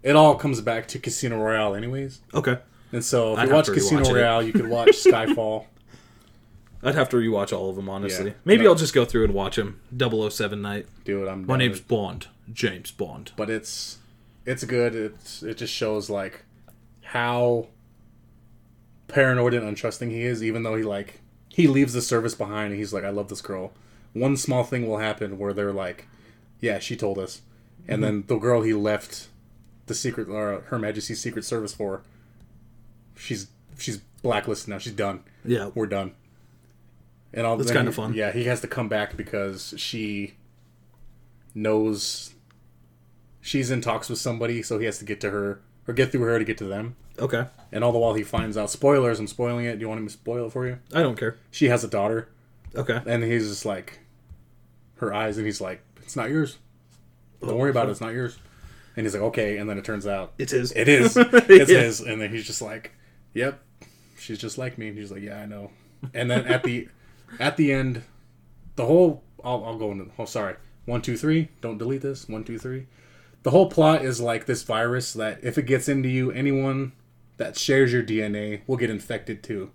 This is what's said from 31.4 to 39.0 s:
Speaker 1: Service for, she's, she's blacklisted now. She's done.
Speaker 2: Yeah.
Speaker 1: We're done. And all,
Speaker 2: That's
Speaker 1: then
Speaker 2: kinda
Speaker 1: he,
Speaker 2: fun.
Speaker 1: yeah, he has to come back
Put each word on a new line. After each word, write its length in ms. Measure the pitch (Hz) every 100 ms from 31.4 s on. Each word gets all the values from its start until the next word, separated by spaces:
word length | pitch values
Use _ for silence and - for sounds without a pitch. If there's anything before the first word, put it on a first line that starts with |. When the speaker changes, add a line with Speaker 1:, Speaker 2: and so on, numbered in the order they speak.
| -
Speaker 1:
Service 280 | 117 104
for, 280 | - 101 95 - - - - - - - - - - - -
she's, 320 | - 101 98 _ _ -
she's 200 | - 101 - -
blacklisted 460 | 123 104 113 104 -
now. 100 | 98
She's 140 | 120
done. 300 | 101 101 92 - _
Speaker 2:
Yeah. 260 | - 120 101 117
Speaker 1:
We're 100 | 107
done. 280 | 98 95 - _ - - _ _ _ - - - _ _
And 120 | 113 117
all, 120 | 113
Speaker 2:
That's 120 | 123
Speaker 1:
then 80 | 135
Speaker 2:
kinda 140 | 123
Speaker 1:
he, 40 | 113
Speaker 2:
fun. 180 | 107
Speaker 1:
yeah, 180 | 110 104
he 140 | 117 120
has 160 | 123
to 60 | -
come 200 | - 110
back 300 | 107